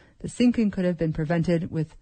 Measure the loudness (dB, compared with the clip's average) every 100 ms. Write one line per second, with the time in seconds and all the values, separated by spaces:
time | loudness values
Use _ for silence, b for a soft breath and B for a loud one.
0 | b b -8 2 2 4 0 0 -2 0
1 | -2 -2 0 0 2 0 0 -4 -6 -8